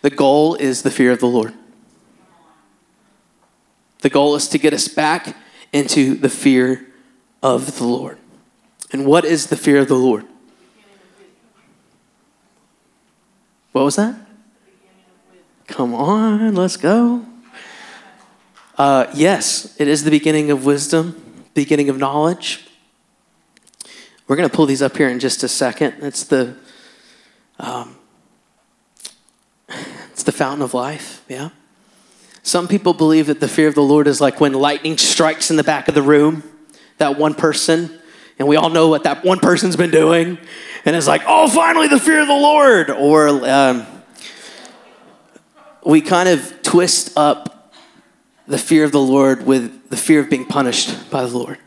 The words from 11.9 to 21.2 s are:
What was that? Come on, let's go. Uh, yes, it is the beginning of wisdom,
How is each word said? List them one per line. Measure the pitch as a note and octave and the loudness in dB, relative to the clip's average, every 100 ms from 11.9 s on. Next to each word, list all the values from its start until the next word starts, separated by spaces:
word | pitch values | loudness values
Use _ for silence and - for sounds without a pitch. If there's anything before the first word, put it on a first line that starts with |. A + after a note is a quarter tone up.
| _ _ _ _ _ _ _ _ _ _ _ _ _ _ _ _ _ _ | _ _ _ _ _ _ _ _ _ _ _ _ _ _ _ _ _ _
What | C3+ | -2
was | C#3 C#3+ | -2 0
that? | G#3+ - - - _ _ _ _ _ _ _ _ _ _ _ _ - | -4 -4 -20 -20 _ _ _ _ _ _ _ _ _ _ _ _ -18
Come | - B2 | -6 -4
on, | A#2+ C#3+ G#3 A3 G#3 A3+ G3 | -2 -2 0 0 0 0 0
let's | F#3 - | -2 -2
go. | D#3 A3 A#3+ A#3+ A3+ - _ - - - - - - _ _ _ _ _ _ - | 0 2 2 -2 -8 -20 _ -20 -20 -20 -20 -20 -20 _ _ _ _ _ _ -2
Uh, | C#3 C3+ B2 | 2 2 0
yes, | C#3+ E3 G3 - - - - | 0 0 2 -2 -6 -10 -4
it | D3 | 0
is | D3+ | 0
the | D3+ | 2
beginning | D3+ D3+ D#3 D3+ | 0 2 0 0
of | C#3+ C3+ | 0 0
wisdom, | C#3+ D3 D#3+ E3+ E3 | -2 0 -2 -2 -8